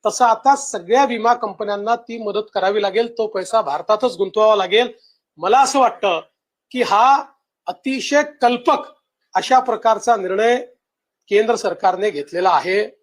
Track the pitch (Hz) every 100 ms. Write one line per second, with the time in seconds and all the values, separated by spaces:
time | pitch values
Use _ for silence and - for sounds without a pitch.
0 | 214 - 240 226 269 277 - 208 170 247
1 | 269 233 226 240 214 190 202 202 208 233
2 | - 226 214 196 214 202 190 208 202 196
3 | 233 233 214 196 180 226 - - - 214
4 | 254 175 190 214 214 208 185 208 226 -
5 | _ _ _ _ 175 254 262 277 240 226
6 | 202 165 - _ _ _ _ 254 233 202
7 | 254 277 - _ _ _ - 180 269 262
8 | - - 196 - 247 247 320 285 - _
9 | _ _ _ 185 - 262 254 214 226 214
10 | 240 226 185 190 226 247 247 _ _ _
11 | _ _ _ 202 220 233 196 - 190 175
12 | 208 147 143 175 185 170 180 196 208 _